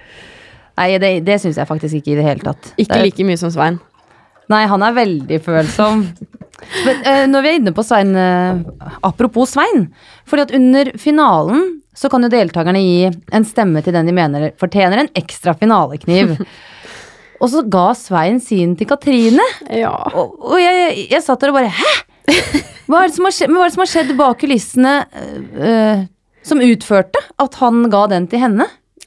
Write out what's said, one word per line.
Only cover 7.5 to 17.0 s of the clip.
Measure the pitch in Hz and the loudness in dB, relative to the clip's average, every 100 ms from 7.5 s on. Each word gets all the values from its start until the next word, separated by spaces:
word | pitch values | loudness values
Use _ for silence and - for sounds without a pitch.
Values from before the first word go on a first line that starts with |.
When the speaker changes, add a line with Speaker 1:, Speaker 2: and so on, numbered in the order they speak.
Speaker 1:
er | 330 | 2
inne | 208 | 0
på | 170 220 | -2 2
Svein, | 220 196 190 | 2 4 2
eh, | 185 180 180 180 170 - - - | 2 0 0 -4 -6 -14 -18 -6
apropos | 196 - 233 233 254 269 | -4 0 -2 0 -2 0
Svein, | 370 339 160 _ - - - | 0 0 -2 _ -20 -18 -4
fordi | 294 285 | -2 0
at | 262 | 2
under | 254 269 277 214 | 4 4 2 -2
finalen | 302 302 277 170 156 262 370 320 _ | 0 2 4 2 2 0 -2 -6 _
så | - 277 | -6 -2
kan | 254 240 | 0 2
jo | |
deltakerne | 240 175 170 165 190 | 2 0 0 0 2
gi | 190 175 185 | 2 2 2
en | 175 - 214 214 | -2 -4 0 0
stemme | - 202 156 | 0 0 0
til | 165 175 | 0 0
den | 165 | 0
de | 180 | 0
mener | 156 143 151 - | 0 -2 -4 -4
fortjener | 180 202 185 208 | -2 2 2 2
en | 294 | -2
ekstra | - - - - - | -4 -10 -6 -4 0
finalekniv. | 220 214 143 147 - 180 196 147 | 2 2 0 -4 0 2 2 -2
Speaker 2:
<laughs> | 170 - - - - - | -8 -14 -20 -20 -20 -20